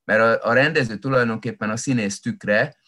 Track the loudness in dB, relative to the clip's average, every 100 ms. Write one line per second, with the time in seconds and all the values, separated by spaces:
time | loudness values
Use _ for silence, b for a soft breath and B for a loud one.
0 | -2 2 4 2 2 2 2 2 -2 -4
1 | -2 0 0 -2 -8 -6 -6 -4 -2 -2
2 | -2 -4 -8 -8 0 0 0 -6